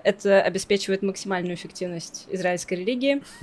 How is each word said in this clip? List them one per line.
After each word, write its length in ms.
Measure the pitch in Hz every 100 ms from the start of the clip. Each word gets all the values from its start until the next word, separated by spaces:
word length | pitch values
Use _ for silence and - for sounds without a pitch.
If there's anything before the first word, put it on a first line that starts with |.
это 380 | 226 202 202 196
обеспечивает 600 | - 185 - 202 190 190
максимальную 540 | 196 190 196 185 175 170
эффективность 680 | 170 - 180 170 - - -
израильской 480 | 185 180 180 - 180
религии, 440 | 185 247 277 285 - -